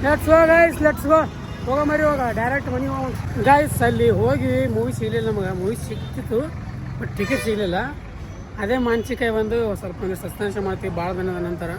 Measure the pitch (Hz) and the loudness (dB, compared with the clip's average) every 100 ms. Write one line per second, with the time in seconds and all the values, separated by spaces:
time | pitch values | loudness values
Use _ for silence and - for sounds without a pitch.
0 | 269 294 302 320 330 330 339 294 302 285 | 2 2 6 6 8 6 6 4 0 2
1 | 285 320 285 - - - 233 269 294 302 | 4 4 4 -6 -12 -8 -2 0 2 2
2 | 302 285 247 214 233 277 262 254 269 269 | 2 2 0 0 0 -2 -2 -4 -2 -4
3 | 262 - - - 214 285 302 - 233 233 | -4 -6 -6 0 6 6 6 2 2 4
4 | 233 190 226 277 254 254 262 208 240 233 | 4 4 4 2 2 0 0 0 -2 -2
5 | 220 226 220 208 185 190 185 240 - 220 | -2 -2 0 -2 -2 -2 -2 -4 -6 -8
6 | - - - 226 311 - - - - - | -8 -8 -2 -2 -2 -8 -10 -10 -10 -8
7 | 226 - 202 269 226 208 196 180 247 294 | -8 -4 -2 -2 -2 -2 0 -2 -4 -8
8 | - - - - - - 208 254 240 226 | -14 -14 -14 -14 -14 -8 -2 0 2 0
9 | 202 247 233 220 214 233 220 190 190 170 | -2 -2 0 0 0 0 -2 -4 -8 -6
10 | 190 185 175 - 208 202 196 190 190 170 | -6 -6 -8 -6 -4 -2 -4 -4 -4 -4
11 | 170 185 185 180 175 170 170 | -4 -2 -4 -4 -4 -4 -6